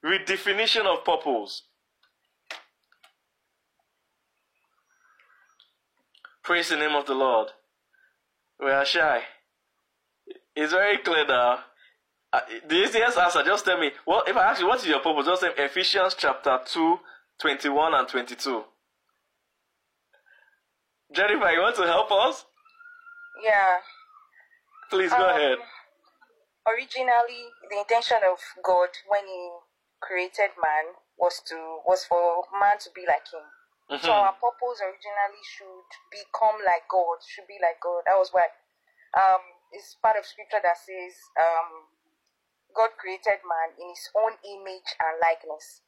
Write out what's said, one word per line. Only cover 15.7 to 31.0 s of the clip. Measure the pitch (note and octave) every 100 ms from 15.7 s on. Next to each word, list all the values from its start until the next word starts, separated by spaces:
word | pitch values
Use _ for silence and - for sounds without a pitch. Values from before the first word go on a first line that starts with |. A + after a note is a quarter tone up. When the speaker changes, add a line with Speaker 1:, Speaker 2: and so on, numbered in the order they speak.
| F#3 F#3 G3 F#3 -
Speaker 1:
chapter | D3 C3 C#3+ B2+ -
two, | E3 D#3+ E3+ - - _ _
twenty-one | D#3 C#3 D3 C#3 D#3+
and | C#3+ B2+
twenty-two. | C3 A#2+ B2 C#3+ A#2+ G#2+ _ _ _ _ _ _ _ _ _ _ _ _ _ _ _ _ _ _ _ _ _ _ _ _
Jennifer, | - - G#4 G3
you | E3
want | G#3 A#3
to |
help | F3 E3+ A3
us? | G3+ A#3+ - - _ _ _ - - - - - -
Speaker 2:
Yeah. | G#3+ G3+ F#3+ F3+ - - - - _ _ _ _ _ - -
Speaker 1:
Please | F#3+ F#3+
go | B3
Speaker 2:
Um, | F#3 D#3+
Speaker 1:
ahead. | D3 B2+ - - - _ _ _ _ _ _ _ A3
Speaker 2:
originally, | A3+ C4 C4 B3+ A#3+ A#3+ A#3+ A#3+ - -
the | G3+
intention | G3+ A#3 A3+ A#3 F#3+
of | F3+ - -
God | F3+ F3+ F3+ - G3
when | G3+ G3
he | F#3 F3+ F3 _ _ _ _
created | - F#3 F#3 - G3+ -
man | D#3+ D3+ D#3+ F#3